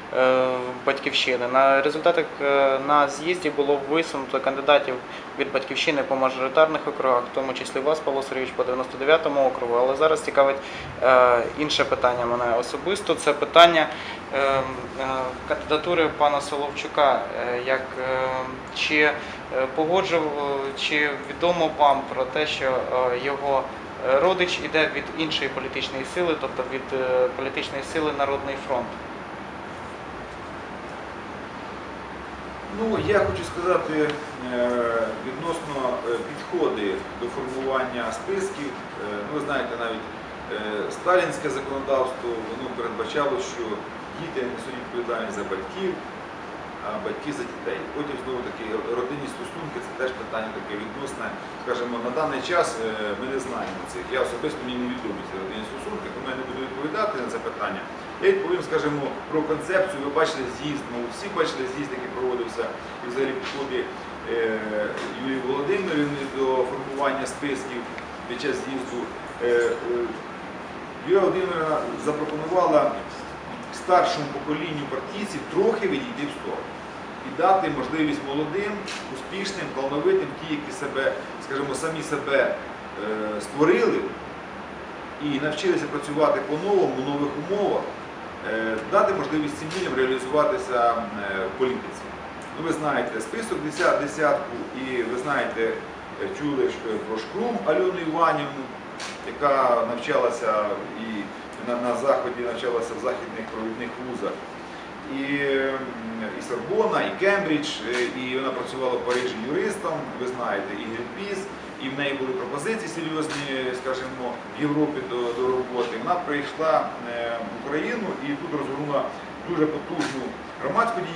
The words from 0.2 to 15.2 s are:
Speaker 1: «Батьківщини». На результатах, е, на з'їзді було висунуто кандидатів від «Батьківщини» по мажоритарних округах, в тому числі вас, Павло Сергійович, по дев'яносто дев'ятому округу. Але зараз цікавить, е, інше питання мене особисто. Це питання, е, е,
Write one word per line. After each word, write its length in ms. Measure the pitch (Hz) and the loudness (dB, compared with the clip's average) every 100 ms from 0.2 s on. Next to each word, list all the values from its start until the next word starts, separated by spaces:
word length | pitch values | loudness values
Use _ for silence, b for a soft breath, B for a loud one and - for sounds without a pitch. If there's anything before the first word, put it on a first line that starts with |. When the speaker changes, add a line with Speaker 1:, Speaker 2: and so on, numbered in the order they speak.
| 131 131 127 127 123 123 139 | 6 6 4 2 -2 -2 0
Speaker 1:
«Батьківщини». 600 | 135 143 - - 123 123 | 0 0 0 2 2 4
На 340 | 131 135 135 | 6 8 8
результатах, 420 | 147 156 170 170 151 - | 6 4 4 4 2 0
е, 360 | 143 139 139 135 139 | 4 6 6 4 4
на 200 | 147 139 | 6 6
з'їзді 420 | 139 160 180 151 | 2 -2 0 0
було 300 | 143 139 143 139 | 2 4 4 4
висунуто 500 | 160 160 143 127 135 | 2 2 -2 -2 0
кандидатів 540 | 135 135 139 143 135 127 - B B - | 0 2 6 6 6 -4 -6 B B -2
від 140 | 139 | 0
«Батьківщини» 500 | 135 - 131 - 143 | 0 0 -2 2 2
по 140 | 131 131 | 2 4
мажоритарних 720 | 131 131 131 147 156 151 147 | 2 2 2 6 6 4 -2
округах, 340 | - 131 123 120 | 0 4 4 2
в 20 | |
тому 180 | 139 135 | -2 -2
числі 280 | 127 - 135 | -2 -2 0
вас, 200 | 139 156 | 2 2
Павло 220 | - 135 | 2 0
Сергійович, 300 | 131 131 127 - | 0 -2 -2 0
по 80 | |
дев'яносто 340 | 131 127 127 127 | 0 0 -2 0
дев'ятому 480 | 139 165 156 139 131 | 6 6 6 4 4
округу. 280 | - 120 | 4 2
Але 220 | 117 131 135 | 6 6 6
зараз 240 | 156 151 | 6 4
цікавить, 360 | - 143 139 139 B B B - | 2 6 6 6 B B B 2
е, 400 | 131 127 123 120 - - | 8 10 10 8 4 0
інше 260 | 151 - | 0 2
питання 420 | 135 131 123 123 120 | 2 4 4 4 2
мене 300 | 120 120 117 | 2 4 2
особисто. 560 | 123 139 160 196 - | 2 -2 0 0 2
Це 180 | 151 151 | 2 4
питання, 540 | 143 143 165 170 165 147 B B B - | 2 8 12 12 12 2 B B B -4
е, 40 | 135 | 2
е, 220 | 139 135 131 127 120 131 135 131 | 4 4 2 -4 -8 -6 -2 -2